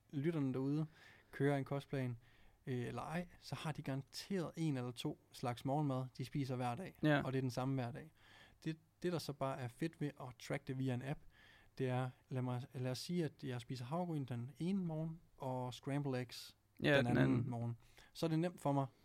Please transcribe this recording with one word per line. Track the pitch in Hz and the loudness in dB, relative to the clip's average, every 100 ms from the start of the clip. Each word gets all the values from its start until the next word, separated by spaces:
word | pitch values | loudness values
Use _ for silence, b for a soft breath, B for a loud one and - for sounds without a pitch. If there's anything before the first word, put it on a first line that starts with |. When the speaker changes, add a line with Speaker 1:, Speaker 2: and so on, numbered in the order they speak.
| - | -8
Speaker 1:
lytterne | 147 156 165 135 | -2 0 2 2
derude | 131 139 147 156 b b b b | 0 0 0 -2 b b b b
kører | - 139 139 | 0 2 2
en | |
kostplan, | 127 139 - 135 127 120 b b b b - | 0 -4 -2 -2 -2 -4 b b b b -4
øh, | 123 120 | -2 -2
eller | 120 | -4
ej, | - 170 175 - | -4 -4 -6 -12
så | - | -10
har | - 160 | -6 -4
de | 147 | -4
garanteret | 143 135 - - - 196 147 - | -2 -4 -4 -10 -4 -2 -2 0
en | 160 131 | 0 2
eller | 123 | -2
to | 120 156 - _ | -2 -4 -6 _
slags | - 123 120 | -4 -4 -2
morgenmad, | 135 143 147 131 127 - | 0 2 2 2 -2 -6
de | |
spiser | 127 147 131 127 | -4 -2 0 0
hver | 123 | -2
dag. | 120 170 - | -2 -6 2
Speaker 2:
Ja. | 151 143 | 6 6
Speaker 1:
Og | 143 | 4
det | 131 | 0
er | |
den | 131 | 0
samme | 123 131 | 0 0
hver | 135 117 | 0 -2
dag. | 147 156 - b b b b | -6 -12 -18 b b b b
Det, | 160 156 _ - | -8 -8 _ -6
det, | 180 | -2
der | 170 | -2
så | - | -4
bare | 139 135 139 | -2 -2 -2
er | 123 | -6
fedt | - 160 - | -4 -4 -2
ved | 147 - | -4 -4
at | 131 - | -12 -10
track | - 143 - | -4 -4 -4
det | 131 | -2
via | 131 | 0
en | 123 | 0
app, | 139 151 - b b b b - | -2 -6 -8 b b b b -4
det | 131 | 0
er, | 127 127 - - | 0 0 -6 -6
lad | 131 | -2
mig, | 127 123 139 | -2 -2 -4
lad | 135 127 | -4 -2
os | 127 | -2
sige, | - 175 | -2 0
at | 151 - | 0 -2
jeg | 139 123 | -6 -6
spiser | - 127 | -4 -6
havregryn | 120 165 175 156 | -2 -2 0 -2
den | 127 120 123 - | -2 -4 -6 -4
ene | 165 196 | 0 0
morgen, | 175 156 160 160 - - | 0 -2 -4 -6 -14 -8
og | 131 127 123 | -4 -2 -2
scrambled | 117 143 139 139 123 | -4 -2 0 2 0
eggs | 123 - - - _ - | -2 -8 -14 -18 _ 0
Speaker 2:
Ja, | 147 139 | 6 8
Speaker 1:
den | 120 | 8
Speaker 2:
den | 143 | 6
Speaker 1:
anden | 135 | 6
Speaker 2:
anden. | 127 123 | 6 2
Speaker 1:
morgen. | 120 117 117 b b b | -2 -2 -4 b b b
Så | - 165 | -2 2
er | |
det | 160 | 2
nemt | 175 175 | 2 0
for | 147 | 2
mig | 139 135 - | 2 0 -4